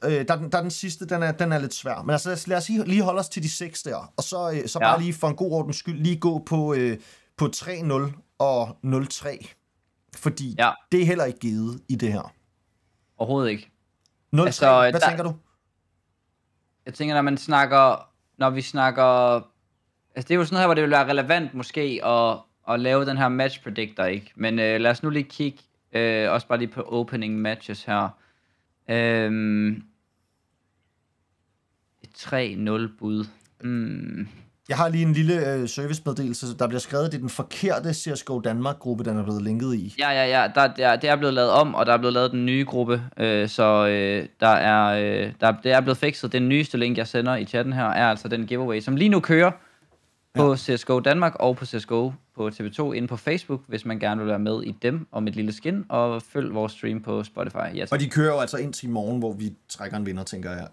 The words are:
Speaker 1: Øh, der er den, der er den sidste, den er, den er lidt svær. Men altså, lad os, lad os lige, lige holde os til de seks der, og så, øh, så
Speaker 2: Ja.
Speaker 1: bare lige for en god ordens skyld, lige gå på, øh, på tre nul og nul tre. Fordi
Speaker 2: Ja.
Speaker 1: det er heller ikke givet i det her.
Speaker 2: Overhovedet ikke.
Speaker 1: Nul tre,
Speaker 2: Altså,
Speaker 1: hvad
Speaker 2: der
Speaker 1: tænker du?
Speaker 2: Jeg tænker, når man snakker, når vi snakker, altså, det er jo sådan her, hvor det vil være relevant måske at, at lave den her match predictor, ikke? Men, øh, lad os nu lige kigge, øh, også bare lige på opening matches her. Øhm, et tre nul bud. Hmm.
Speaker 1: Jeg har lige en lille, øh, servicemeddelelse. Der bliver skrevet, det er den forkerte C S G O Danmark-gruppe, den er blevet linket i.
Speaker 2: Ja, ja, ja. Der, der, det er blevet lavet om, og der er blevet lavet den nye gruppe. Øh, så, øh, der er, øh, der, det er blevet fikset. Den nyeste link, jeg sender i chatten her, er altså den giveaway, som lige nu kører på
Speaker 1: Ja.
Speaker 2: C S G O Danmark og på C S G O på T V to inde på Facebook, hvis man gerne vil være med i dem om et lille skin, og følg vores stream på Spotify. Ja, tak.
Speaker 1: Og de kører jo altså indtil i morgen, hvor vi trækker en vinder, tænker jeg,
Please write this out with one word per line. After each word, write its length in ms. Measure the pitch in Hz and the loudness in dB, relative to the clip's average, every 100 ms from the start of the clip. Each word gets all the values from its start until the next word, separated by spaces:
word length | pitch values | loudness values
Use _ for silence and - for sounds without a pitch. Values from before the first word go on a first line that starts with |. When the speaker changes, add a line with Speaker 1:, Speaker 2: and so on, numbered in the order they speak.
Speaker 1:
Øh, 60 | 147 | -2
der 240 | 147 127 | 0 0
er 40 | 165 | -2
den, 140 | 156 | -2
der 60 | 180 | -2
er 40 | |
den 80 | 175 | -2
sidste, 360 | - 190 160 175 | -6 -10 -10 -6
den 160 | 175 | -2
er, 100 | 165 | -2
den 200 | 156 175 | 0 0
er 60 | 156 | 0
lidt 160 | 139 | -2
svær. 280 | - 131 90 | -6 -8 -6
Men 80 | 117 | -2
altså, 180 | 147 175 | -2 -2
lad 60 | 175 | -6
os, 100 | 180 | -4
lad 100 | 175 | -4
os 120 | 165 | 0
lige, 160 | 220 | -2
lige 180 | 180 196 | 2 2
holde 160 | 185 185 | 2 0
os 80 | 185 | -4
til 140 | - | -6
de 80 | 156 | -6
seks 320 | - 175 - | -6 -10 -10
der, 300 | 143 107 - - | -10 -10 -10 -10
og 60 | |
så, 280 | - 180 175 | -8 -6 -4
øh, 180 | 156 - | -4 -6
så 100 | 165 | 0
Speaker 2:
Ja. 40 | 113 | 2
Speaker 1:
bare 100 | 143 | 2
lige 120 | 170 | 0
for 140 | 160 156 | -2 -2
en 80 | 143 | -2
god 160 | 185 | -2
ordens 240 | 160 147 147 | -2 -4 -6
skyld, 220 | - 151 | -8 -2
lige 140 | 165 165 | 0 0
gå 220 | 170 160 156 | 0 -2 -2
på, 280 | 160 151 | -2 0
øh, 240 | 135 123 110 - - _ - | 0 0 -2 -10 -20 _ -2
på 120 | 147 | -2
tre 340 | - 175 175 | -2 -8 -6
nul 300 | 160 135 139 139 _ - | -2 -2 -2 -8 _ -2
og 380 | 139 127 117 - | 0 0 -2 -4
nul 240 | 135 131 135 | -2 -2 -2
tre. 400 | - 143 135 - - _ _ _ _ _ - | -8 -10 -12 -14 -20 _ _ _ _ _ -6
Fordi 380 | 156 156 135 113 | -4 -4 -4 2
Speaker 2:
Ja. 120 | 120 - _ | 2 2 _
Speaker 1:
det 100 | 180 | 2
er 40 | 170 | 2
heller 180 | 175 | 2
ikke 140 | 135 120 | -2 -2
givet 420 | 117 110 113 123 - | -4 -2 -4 -8 -8
i 60 | 123 | -4
det 160 | 113 | -2
her. 200 | 101 - _ _ _ _ _ _ _ _ - | -2 -6 _ _ _ _ _ _ _ _ -8
Speaker 2:
Overhovedet 320 | 113 139 120 | -2 0 0
ikke. 200 | 107 - _ _ _ _ _ _ | -2 -8 _ _ _ _ _ _
Speaker 1:
Nul 100 | 147 | 2
tre, 40 | 175 | 2
Speaker 2:
Altså, 340 | - 139 127 | 4 6 8
Speaker 1:
hvad 120 | 123 | 8
Speaker 2:
der 160 | 165 160 | 6 2
Speaker 1:
tænker 160 | 165 | 2
du? 100 | 175 160 _ _ _ _ _ _ _ _ _ _ _ _ _ _ - | -4 -6 _ _ _ _ _ _ _ _ _ _ _ _ _ _ -14
Speaker 2:
Jeg 80 | |
tænker, 200 | 127 151 | -6 0
når 80 | 147 | 2
man 140 | 143 139 | 2 0
snakker, 680 | - 143 139 135 135 - - _ _ - | 2 2 6 8 6 6 -4 _ _ -2
når 120 | 131 | 0
vi 120 | 131 | 0
snakker, 420 | 127 139 131 127 131 123 123 120 104 _ _ _ _ _ _ | -4 0 2 4 4 6 4 2 -2 _ _ _ _ _ _
altså, 140 | 127 127 | -12 0
det 20 | |
er 40 | |
jo 100 | 175 | 0
sådan 140 | 160 185 | 2 2
her, 80 | 180 | 4
hvor 80 | |
det 80 | 156 | 4
vil 80 | 151 | 4
være 180 | 143 135 | 4 4
relevant 440 | 139 131 170 143 | 2 2 0 0
måske 460 | 131 123 156 143 120 | -8 -8 -6 -4 -2
at, 320 | 113 120 117 110 - _ - | 0 2 2 0 -8 _ -4
at 120 | 120 | -2
lave 260 | 127 135 139 | 2 2 0
den 100 | 135 | 0
her 100 | 131 | 0
match 340 | 127 135 - | 2 -2 -4
predictor, 420 | 120 107 107 - | -10 -8 -6 -4
ikke? 280 | 92 98 101 - | -4 -4 -8 -6
Men, 220 | 110 113 | -4 0
øh, 220 | 110 110 | 0 2
lad 100 | 117 | 2
os 120 | 120 | 2
nu 80 | 156 | -2
lige 140 | 147 | -4
kigge, 340 | 143 - 147 135 _ _ _ | -6 -6 -6 -8 _ _ _
øh, 380 | 117 117 110 107 | -2 0 0 0
også 140 | 110 - | 0 0
bare 120 | 120 | -2
lige 100 | 120 | -2
på 120 | - | -8
opening 560 | - 120 117 123 107 107 | -6 -4 -4 -4 -4 -4
matches 440 | 107 113 - 104 | -4 -4 -8 -10
her. 240 | - 104 98 - _ _ _ _ _ _ - | -4 -2 -2 -6 _ _ _ _ _ _ -4
Øhm, 800 | 117 117 113 110 110 107 104 104 107 - _ _ _ _ _ _ _ _ _ _ _ _ _ _ _ _ _ _ _ _ _ | 0 2 2 0 0 0 0 0 -2 -10 _ _ _ _ _ _ _ _ _ _ _ _ _ _ _ _ _ _ _ _ _
et 80 | - | -20
tre 400 | - - 135 120 | -20 -6 -4 -2
nul 360 | 101 107 110 113 107 | -4 -2 -2 -4 -6
bud. 260 | 107 107 107 - _ _ | -6 -4 -6 -12 _ _
Hmm. 680 | 120 120 110 101 - - 101 - - _ - | -6 -4 -4 -8 -10 -10 -12 -14 -20 _ -6
Speaker 1:
Jeg 80 | 135 | -2
har 120 | 165 | 0
lige 140 | 165 | 2
en 100 | 165 | 2
lille, 400 | 151 160 175 139 | 4 2 2 0
øh, 140 | 135 120 | -2 -4
servicemeddelelse. 880 | - 143 156 156 135 135 120 123 117 | -4 -6 -6 -6 -4 -4 -6 -8 -4
Der 80 | 120 | -4
bliver 120 | 123 | -4
skrevet, 320 | - 139 156 | -4 -2 -2
det 60 | 147 | -4
er 20 | |
den 80 | 123 | -6
forkerte 680 | - - - - 127 165 | -8 -10 -4 -2 -2 -4
C 180 | 156 165 143 | -6 -6 -8
S 60 | |
G 60 | - | -6
O 100 | 127 | -6
Danmark-gruppe, 640 | 113 113 135 143 127 113 | -4 -2 -4 -4 -4 -4
den 140 | 113 110 | -4 -4
er 40 | |
blevet 180 | 104 104 | -4 -4
linket 320 | 104 110 131 | -2 -2 -2
i. 200 | 117 95 - | -4 -4 -2
Speaker 2:
Ja, 120 | 143 | 0
ja, 300 | 139 131 127 | 2 2 2
ja. 60 | 107 | 4
Der, 200 | 120 135 | 4 4
der, 220 | 127 127 117 | 4 4 4
det 140 | 147 | 4
er 60 | 147 | 2
blevet 180 | 143 | 2
lavet 160 | 127 120 | 4 6
om, 240 | 110 156 | 6 6
og 120 | - 117 | 4 4
der 60 | |
er 40 | 117 | 4
blevet 140 | 123 | 4
lavet 160 | 123 127 | 2 2
den 160 | 123 123 | 2 0
nye 180 | 131 | 0
gruppe. 380 | 135 127 120 120 123 - | 0 0 0 0 -2 -4
Øh, 320 | 113 104 104 | 0 2 0
så, 380 | - 107 107 104 | 2 4 6 4
øh, 420 | 104 98 101 78 _ | 2 2 0 -4 _
der 60 | 113 | 4
er, 380 | 98 98 107 104 104 104 101 104 | 6 6 4 4 2 0 -2 -4
øh, 60 | - | 0
der, 100 | 113 107 | 2 2
det 100 | 127 | 4
er 80 | 131 | 4
blevet 180 | 131 127 | 4 0
fikset. 340 | 147 - 120 | -2 -2 -2
Den 160 | 127 123 | 0 2
nyeste 300 | 143 147 123 | 2 0 -2
link, 200 | 120 117 | -2 -2
jeg 100 | 113 | -2
sender 280 | 123 123 127 | -2 0 -2
i 80 | |
chatten 280 | 107 120 127 | -2 -2 -2
her, 120 | 131 113 | -2 0
er 200 | 98 120 | 2 2
altså 180 | 107 113 | 2 -4
den 180 | 117 107 | -6 -4
giveaway, 340 | 123 127 110 | -4 -2 -2
som 160 | 110 135 | -2 2
lige 120 | 208 | 4
nu 120 | 196 | 4
kører 300 | - 160 175 170 _ _ _ _ _ _ _ | 4 6 4 2 _ _ _ _ _ _ _
på 160 | 135 143 | 2 4
Speaker 1:
Ja. 60 | 131 | 2
Speaker 2:
C 240 | - 120 | 0 -2
S 40 | |
G 60 | - | 0
O 100 | 127 | 2
Danmark 340 | 131 160 170 | 2 2 2
og 220 | - 127 123 | 2 0 0
på 100 | 127 | -4
C 140 | 117 | -8
S 60 | - | -4
G 60 | |
O 200 | 117 127 135 _ - | -2 -2 -6 _ -8
på 140 | 107 | -6
T 100 | 107 | -6
V 100 | 107 | -8
to 220 | 107 147 | -6 -4
inde 160 | 120 123 | -4 -6
på 80 | 120 | -8
Facebook, 440 | - 175 - 135 - | -8 -8 -6 -10 -8
hvis 180 | 110 | -10
man 140 | 113 110 | -8 -4
gerne 220 | 107 107 | -4 -2
vil 80 | 107 | -2
være 100 | 104 | -2
med 240 | 107 110 | -2 -4
i 120 | 107 101 | -6 -6
dem 240 | 120 160 156 | -4 -4 -6
om 160 | 113 107 | -6 -4
et 80 | 110 | -4
lille 160 | 107 | -4
skin, 320 | 107 160 196 196 | -4 -6 -6 -4
og 340 | 120 120 117 | -2 0 -2
følg 320 | - 143 123 | -6 -6 -4
vores 180 | 107 107 | -4 -6
stream 300 | - - 110 | -6 -6 -6
på 220 | 107 107 | -4 -6
Spotify. 320 | 107 - 98 - | -6 -8 -8 -6
Ja, 240 | - - | -6 -6
tak. 120 | 95 | -4
Speaker 1:
Og 80 | 143 | -2
de 100 | 139 | -2
kører 240 | 147 156 | 0 2
jo 60 | 143 | 0
altså 160 | 123 139 | -2 -4
indtil 320 | 143 - 123 | -8 -8 -6
i 40 | |
morgen, 260 | 113 104 123 | -4 -4 -4
hvor 140 | 113 | -4
vi 200 | 101 107 98 - | -6 -8 -10 -16
trækker 280 | - 98 104 | -14 -10 -8
en 100 | 101 | -6
vinder, 160 | 92 | -8
tænker 260 | 95 95 90 | -10 -10 -10
jeg, 180 | 87 82 | -10 -12